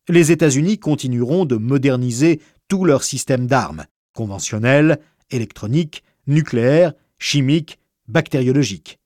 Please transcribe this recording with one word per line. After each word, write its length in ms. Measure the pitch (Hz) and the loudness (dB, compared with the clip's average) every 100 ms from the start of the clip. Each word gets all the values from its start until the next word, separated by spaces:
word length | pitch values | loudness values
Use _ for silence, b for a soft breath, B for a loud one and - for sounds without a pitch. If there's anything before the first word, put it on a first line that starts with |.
| - | 0
Les 220 | 170 156 | 4 4
États-Unis 480 | 160 160 131 170 214 | 4 2 2 0 -2
continueront 680 | 151 147 131 120 120 180 | -2 -2 -2 -2 0 0
de 120 | 156 113 | 0 -2
moderniser 840 | 117 139 135 123 123 117 160 165 B B - | 0 0 0 0 -2 0 2 2 B B -6
tout 160 | 190 | 0
leur 180 | 180 139 | 2 2
système 440 | - 135 - 127 123 | 0 -8 -4 -2 0
d'armes, 400 | 131 82 78 - _ _ | -2 -2 -10 -16 _ _
conventionnelles, 840 | - 107 98 - 110 120 143 156 156 b b b | -10 -8 -8 -8 -2 2 4 4 0 b b b
électroniques, 760 | 127 110 - 107 147 156 - _ _ - | -8 -8 -10 -4 -2 -4 -10 _ _ -2
nucléaires, 680 | 151 147 120 120 156 175 - _ - | -2 0 0 2 4 2 -2 _ -10
chimiques, 640 | - 143 131 165 - - _ _ - | -4 0 2 0 -2 -18 _ _ -4
bactériologiques. 920 | 156 156 139 127 135 117 101 - - | -4 -2 -2 2 2 0 -4 -16 -20